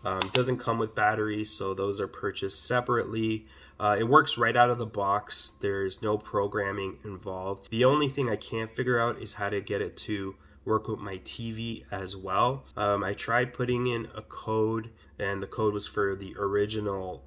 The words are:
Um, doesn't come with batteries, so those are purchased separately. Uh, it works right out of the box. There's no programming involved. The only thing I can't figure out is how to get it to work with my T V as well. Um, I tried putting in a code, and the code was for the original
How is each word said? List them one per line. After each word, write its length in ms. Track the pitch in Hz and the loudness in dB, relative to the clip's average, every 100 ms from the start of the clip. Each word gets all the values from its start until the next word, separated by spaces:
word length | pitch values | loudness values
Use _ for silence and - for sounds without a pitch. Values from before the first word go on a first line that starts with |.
Um, 160 | - 95 95 | -2 0 0
doesn't 260 | - 123 123 | 0 -2 0
come 180 | - 113 | -2 0
with 160 | 110 | 0
batteries, 560 | - 107 107 107 104 107 | 2 2 2 -2 -2 -6
so 240 | - 98 | -6 -4
those 260 | 95 98 101 | -2 -2 -2
are 80 | 95 | -6
purchased 580 | - 101 - 98 - - | -4 -6 -4 -6 -6 -2
separately. 800 | 123 123 120 95 113 110 110 - - - - | -2 2 0 0 -2 0 -2 -6 -20 -20 -2
Uh, 160 | 104 104 | 2 4
it 60 | |
works 340 | 113 147 151 - | 8 8 8 2
right 180 | 117 120 | 4 6
out 140 | 120 | 6
of 80 | 120 | 6
the 80 | 110 | -2
box. 680 | 107 98 101 - - - - | -2 2 0 0 -10 -12 -4
There's 380 | 104 98 98 - | -2 0 -2 -2
no 120 | 107 104 | 0 0
programming 840 | - 107 101 107 98 101 95 90 | 0 0 0 0 0 -2 -4 -8
involved. 680 | 107 95 101 95 95 98 - | -12 -10 -8 -6 -6 -6 -4
The 140 | 113 123 | 4 6
only 220 | 147 147 | 6 2
thing 220 | 135 127 | 0 -2
I 60 | 107 | -2
can't 340 | - 113 113 | -4 -6 -6
figure 300 | - 127 120 | -4 0 2
out 200 | 117 110 | 2 -2
is 140 | 110 | -8
how 160 | - 101 | -4 -2
to 120 | 104 | -2
get 200 | 98 101 | -2 -2
it 160 | 95 - | -2 -6
to 380 | - 104 98 - - - | -6 -4 -4 -8 -20 -14
work 240 | - 107 - | -2 -2 0
with 120 | 107 | -8
my 200 | 107 95 | -6 -10
T 280 | - - 117 | -10 -8 -8
V 340 | 110 117 113 - | -6 -8 -8 -8
as 240 | 98 92 95 | -8 -6 -8
well. 500 | 95 95 120 135 - - | -2 2 2 2 -8 -2
Um, 260 | 104 101 | 2 2
I 100 | 98 | 0
tried 380 | 101 - 117 131 | -2 0 0 0
putting 360 | - 123 123 123 | -2 0 2 2
in 200 | 117 113 | 0 -4
a 80 | - | -10
code, 720 | - - - 110 110 113 113 - - - | -12 -10 -2 2 2 0 -4 -14 -20 -6
and 240 | 98 98 | -2 -2
the 60 | 98 | -4
code 260 | - 107 | 0 0
was 140 | 104 - | 0 -4
for 280 | - 101 95 | 0 0 0
the 200 | 95 98 | -8 -4
original 840 | 101 101 104 110 104 98 92 87 | 0 2 2 0 -2 -2 -6 -10